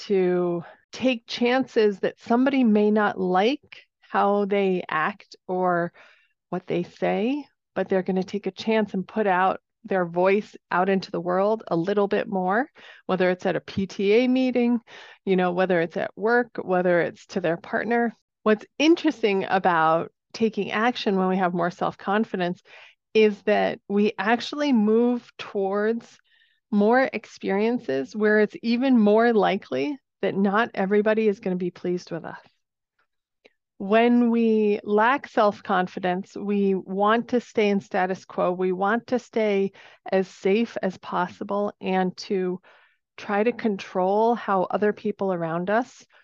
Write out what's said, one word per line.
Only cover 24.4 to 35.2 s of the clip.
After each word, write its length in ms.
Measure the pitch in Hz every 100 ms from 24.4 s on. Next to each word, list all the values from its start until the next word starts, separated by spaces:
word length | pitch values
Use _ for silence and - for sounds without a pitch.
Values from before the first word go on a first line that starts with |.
| - 294 294
move 580 | 247 208 220 240 240 - _
towards 800 | - 208 190 202 214 233 - _ _ _ _ _ _
more 400 | 208 208 247 269
experiences 1040 | 214 - - 196 196 220 240 240 - 135 220
where 260 | 214 214
it's 160 | 208 -
even 360 | 233 240 269 247
more 340 | 208 214 233
likely 640 | 226 180 190 - 254 285 277 _ _
that 140 | 196 -
not 360 | 202 202 233
everybody 560 | - 185 208 214 220 220
is 100 | 196
gonna 160 | 196 180
be 160 | 180
pleased 400 | - 180 180 -
with 140 | 165 -
us. 160 | - - _ _ _ _ _ _ _ _ _ - _ _ _
When 520 | 190 220 240 240 240
we 480 | 233 226 220 208 208
lack 440 | - 208 226 285